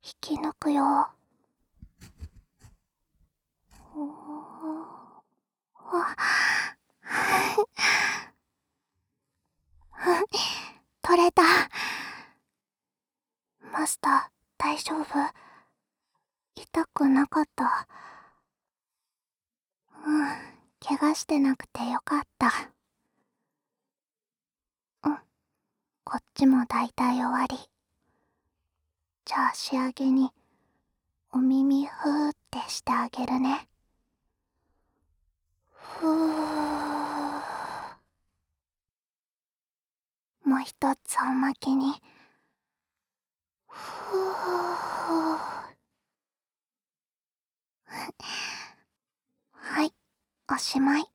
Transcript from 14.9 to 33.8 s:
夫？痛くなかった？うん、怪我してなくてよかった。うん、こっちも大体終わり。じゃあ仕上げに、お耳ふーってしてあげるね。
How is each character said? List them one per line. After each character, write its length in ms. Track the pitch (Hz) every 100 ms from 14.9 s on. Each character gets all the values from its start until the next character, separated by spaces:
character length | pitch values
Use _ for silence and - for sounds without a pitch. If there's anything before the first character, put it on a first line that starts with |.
| 320
夫？ 40 | 302 285 277 - - - _ _ _ _ _ _ _ _ _ -
痛 300 | - - 330
く 160 | - 277
な 160 | 269 285
か 140 | 311
っ 40 | 302 -
た？ 320 | 254 - - - - - - _ _ _ _ _ _ _ _ _ _ _ _ _ _ _ _ - 302
う 180 | 302
ん、 40 | 285 - - - _ _
怪 180 | - 285
我 140 | 294 311
し 100 | -
て 140 | 302
な 160 | 277 262
く 120 | -
て 160 | - 240
よ 100 | 247
か 180 | - 294
っ 20 | - _
た。 140 | 247 - - _ _ _ _ _ _ _ _ _ _ _ _ _ _ _ _ _ _ _ _ _ _ _
う 60 | 294
ん、 80 | 294 _ _ _ _ _ _ _ _
こ 140 | - -
っ 60 | _ -
ち 100 | 269
も 200 | 262 240
大 220 | - 240
体 240 | - 247 247
終 80 | 247
わ 220 | 254 254
り。 100 | - - _ _ _ _ _ _ _ _ _ _ _ _ _ _ _ -
じ 80 |
ゃ 160 | - 262
あ 40 |
仕 240 | - - 262
上 140 | 262
げ 200 | - 269
に、 200 | 262 262 _ _ _ _ _ _ _ _ _ _
お 80 | 254
耳 480 | 262 262 269 277 285
ふ 420 | - 294 294 294
ー 20 |
っ 40 | - _
て 80 | 254 -
し 120 | -
て 100 | -
あ 160 | 247 240
げ 160 | - 247
る 140 | 254
ね。 280 | 262 277 - _